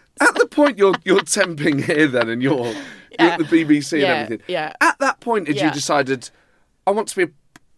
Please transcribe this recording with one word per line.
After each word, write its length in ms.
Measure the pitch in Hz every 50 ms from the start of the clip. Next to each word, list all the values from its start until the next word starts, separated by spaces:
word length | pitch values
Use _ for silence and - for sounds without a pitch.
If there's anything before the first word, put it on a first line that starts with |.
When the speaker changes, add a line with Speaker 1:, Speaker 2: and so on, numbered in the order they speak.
| _ _ _ -
Speaker 1:
at 140 | 285 - -
the 120 | - -
point 300 | - - - 294 285 220 190
you're, 160 | 196 196 175 151 -
you're 160 | 185 190 196
temping 640 | 160 - - 214 190 180 165 143 147 170 143 139 131
here 240 | - 170 147 156
then 200 | 147 123 123 117 113
and 120 | 117 120
you're, 240 | 127 139 151 127 120
you're 100 | 120 110 98 92 - - - - _ - -
Speaker 2:
Yeah. 60 | -
Speaker 1:
at 100 | 170 170
the 60 | 165 160
B 180 | 147 165 165 165
B 180 | 147 151 147
C 160 | 139 - 170
and 40 | 151
Speaker 2:
Yeah, 120 | 139 139 135
Speaker 1:
everything, 320 | 151 147 - 113 104 _
Speaker 2:
yeah. 260 | - 180 165 151 151 - -
Speaker 1:
at 160 | 302 339 - -
that 200 | 277 269 - _
point 280 | - 240 233 214 175
had 100 | 143 151
you 60 | 143 185
Speaker 2:
Yeah. 80 | 156
Speaker 1:
decided, 580 | 147 143 139 - 156 143 139 127 135 127 - - _ _ _ _ _ _ _ _ _ _ -
"I 40 | 185
want 160 | 202 220 202 -
to 60 | -
be 80 | 196 180 - _ _ _ _ _ - _ _ _